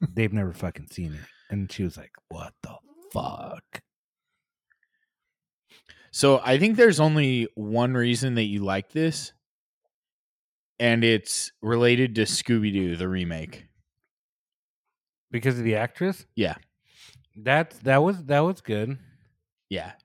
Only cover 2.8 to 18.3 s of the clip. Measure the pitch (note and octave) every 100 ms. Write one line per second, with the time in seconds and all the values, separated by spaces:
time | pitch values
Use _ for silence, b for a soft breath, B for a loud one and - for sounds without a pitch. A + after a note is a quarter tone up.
2.8 | _ D#4 - - - - - - _ -
3.8 | - _ _ _ _ _ _ _ _ _
4.8 | _ _ _ _ _ _ _ _ _ b
5.8 | b b b - C#3 C3+ A#2 C3+ G#3 A3
6.8 | A#3 D3+ D#3 D3+ C#3 B2+ A2+ - G#2 A2+
7.8 | B2 B2+ A#2+ A2+ C3 A#2+ G#2+ G2+ G2 G2
8.8 | - D3+ D#3+ D3+ - - _ _ _ _
9.8 | _ _ _ _ _ _ _ _ _ -
10.8 | A#2+ A#2 A#2 A2 - - - - G#2+ A#2
11.8 | A#2+ B2 B2+ A2 G#2+ - - A#2 G#2 G2
12.8 | F2+ E2+ F#2 F#2 F2 E2 D#2 - - _
13.8 | _ _ _ _ _ _ _ _ _ _
14.8 | _ _ _ _ _ A#2 C3 A#2+ A2+ G#2+
15.8 | A#2 - F#3 F#3+ - - F#2 - _ _
16.8 | b b b b _ - A2 D3 D#3+ -
17.8 | C3+ C3+ E3+ F#3+ C#3